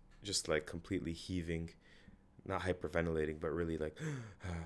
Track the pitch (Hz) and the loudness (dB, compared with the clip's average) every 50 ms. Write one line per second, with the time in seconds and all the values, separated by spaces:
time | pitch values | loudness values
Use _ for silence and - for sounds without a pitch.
0 | - - - - - 104 95 - - - 80 78 76 - - 85 - - 101 92 | -20 -20 -18 -12 -6 -2 0 0 2 4 4 4 4 0 -6 -6 -4 -2 -2 0
1 | - 85 82 - - - 95 90 82 85 85 82 82 82 - - - - - - | 0 -2 -4 -4 -4 -2 0 0 0 0 0 -2 -2 -4 -8 -12 -20 -20 -20 -20
2 | - - - - - - - - - - 95 90 87 95 90 - - 78 76 85 | -20 -20 -20 -20 -20 -20 -20 -12 -6 -2 -2 0 2 2 2 2 0 0 2 4
3 | 82 85 82 80 78 76 78 76 82 80 76 85 87 82 80 76 78 78 76 - | 4 4 4 4 2 2 0 0 0 0 2 2 2 2 2 0 0 -2 -2 -4
4 | 156 156 147 131 117 107 95 - - 90 87 82 82 | -4 -4 -4 -4 -6 -10 -12 -8 -4 -4 -4 -4 -4